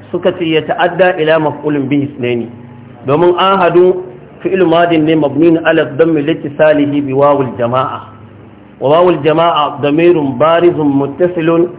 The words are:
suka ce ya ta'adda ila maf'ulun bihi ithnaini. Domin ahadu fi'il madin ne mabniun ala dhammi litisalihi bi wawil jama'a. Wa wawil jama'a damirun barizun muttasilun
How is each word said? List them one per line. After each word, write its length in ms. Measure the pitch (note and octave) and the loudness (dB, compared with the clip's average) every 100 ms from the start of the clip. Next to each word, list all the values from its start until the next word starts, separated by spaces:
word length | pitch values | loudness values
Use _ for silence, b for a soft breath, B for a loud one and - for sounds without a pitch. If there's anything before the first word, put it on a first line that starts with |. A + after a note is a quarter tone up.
| - | -10
suka 200 | F3 F#3 | -4 -4
ce 120 | E3+ E3 | -2 -2
ya 160 | D#3 | -2
ta'adda 560 | D3+ F3+ F3 E3+ F#3 F3 | -2 -2 -2 0 0 2
ila 180 | D#3 D#3+ | 0 0
maf'ulun 480 | D3+ C#3+ D3+ D3 C3 | 0 -4 -4 -4 -2
bihi 160 | C#3+ C3 | -2 -4
ithnaini. 380 | - B2 A#2+ A2+ - - - - - B2+ | -4 -4 -4 -6 -14 -20 -20 -20 -10 -2
Domin 300 | D3 F3 F3+ | 2 2 2
ahadu 640 | F#3+ G3 F3 E3+ F3+ F#3 - - - - | 2 2 2 4 4 2 -6 -18 -20 -10
fi'il 240 | E3+ F#3+ F3 | -4 -2 2
madin 400 | E3 E3+ E3 D#3 | 2 2 2 2
ne 100 | D#3+ | 0
mabniun 460 | C#3+ C3 E3 D#3+ D#3 | 0 2 2 2 0
ala 200 | D#3+ D3+ | 0 0
dhammi 360 | C#3 E3 D#3 C#3+ | 0 0 0 -2
litisalihi 760 | D#3+ D#3 C#3 D#3 D3 C#3+ C#3+ C#3 | -4 -6 0 2 2 0 -2 -2
bi 80 | |
wawil 400 | C3 C#3+ C#3+ B2+ G2+ | 0 2 2 -2 -4
jama'a. 440 | A#2+ B2+ C3 A2+ - - - - - - - - | -2 -2 -4 -8 -14 -20 -20 -20 -20 -20 -20 -6
Wa 100 | C3 | 0
wawil 320 | D#3 F3+ E3 | 4 4 2
jama'a 560 | D3 D#3 E3+ D#3 C#3+ C3 | 0 2 2 0 -2 -2
damirun 560 | C#3 D3 E3+ E3 C#3+ B2 | -2 2 2 2 0 0
barizun 480 | D3+ E3+ F3 D3 D3 | 2 2 2 2 0
muttasilun 800 | C#3 C#3 - F3+ F3+ D#3+ E3 F3 | 0 -2 -2 -2 -2 0 0 -2